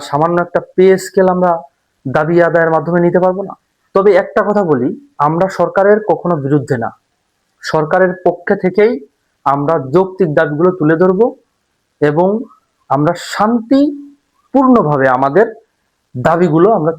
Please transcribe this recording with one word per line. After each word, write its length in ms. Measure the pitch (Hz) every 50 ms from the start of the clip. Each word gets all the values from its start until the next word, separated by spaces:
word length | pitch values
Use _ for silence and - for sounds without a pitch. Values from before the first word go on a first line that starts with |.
| - -
সামান্য 280 | 143 147 156 170 175 175 170
একটা 140 | 175 - 170 - - _
পে 120 | - 185 190 190 185 190
স্কেল 220 | - - 196 185 185 180
আমরা 180 | 180 180 180 170 165 165 - _ _ _ _ _ _ -
দাবি 300 | 135 123 156 151 160 170 175 170 165
আদায়ের 260 | 160 170 165 165 160
মাধ্যমে 260 | 160 156 165 175 175 170
নিতে 140 | 175 175 180 180
পারবো 180 | 185 185 190 196 -
না। 60 | - - _ _ _ _ _ _ -
তবে 160 | 196 190 208 190 180
একটা 180 | 196 - - 220 196 202
কথা 140 | 208 208 196 165
বলি, 180 | 147 123 123 156 220 - - _ _ - 143
আমরা 200 | 151 160 170 190 185 - -
সরকারের 400 | 175 175 175 196 190 202 214 214 214 -
কখনো 240 | 165 156 - 175 175 147 135
বিরুদ্ধে 320 | 135 147 147 123 - 135 113 113
না, 60 | 107 - _ _ _ _ _ _ _ _ _ _ _ _ _
সরকারের 500 | - - - 156 151 156 185 180 185 180 185 185 -
পক্ষে 280 | 180 170 - - - 202 202 -
থেকেই 280 | 180 180 208 208 226 247 262 - - _ _ _ _ _ _ -
আমরা 280 | 139 139 143 143 147 165 156 131 127 135
যৌক্তিক 340 | 185 190 185 - - 190 156 143 165
দাবিগুলো 320 | 160 160 151 143 175 180 180 -
তুলে 180 | 151 151 160 156
ধরব 200 | 180 185 185 185 233 277 - - _ _ _ _ _ _ _ _ _ _ _ -
এবং 280 | 147 151 147 160 180 190 208 233 220 - _ _ _ _ _ _ _ -
আমরা 220 | 135 143 151 170 170 - - -
শান্তিপূর্ণভাবে 1700 | - - 202 220 240 233 220 - 269 269 285 302 285 - - - - _ _ _ _ _ _ _ - 269 277 262 247 226 175 151 147 135 131 131 127
আমাদের 300 | 127 139 139 143 185 226 233 - - _ _ _ _ _ _ _ _ _ _ -
দাবিগুলো 540 | 123 123 160 165 170 180 175 151 165 175 214 226 185
আমরা 140 | 151 165 165